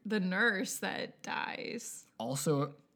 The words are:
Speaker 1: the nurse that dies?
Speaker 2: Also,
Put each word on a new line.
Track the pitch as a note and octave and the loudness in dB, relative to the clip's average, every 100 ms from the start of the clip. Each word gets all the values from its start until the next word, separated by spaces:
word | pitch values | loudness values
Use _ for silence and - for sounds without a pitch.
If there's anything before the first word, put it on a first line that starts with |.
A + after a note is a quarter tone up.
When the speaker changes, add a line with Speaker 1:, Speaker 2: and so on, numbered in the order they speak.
| G#3 | -2
Speaker 1:
the | G3 | 0
nurse | F#3 F#3 A#3 G3 - - | 2 4 4 4 0 -2
that | - - - - | -2 -2 -4 -6
dies? | - - - - - A#3+ - - - - | -6 -2 -2 -4 -6 -6 -8 -12 -14 -6
Speaker 2:
Also, | A2+ C#3 - C#3 C#3+ - _ | -4 0 2 2 2 -4 _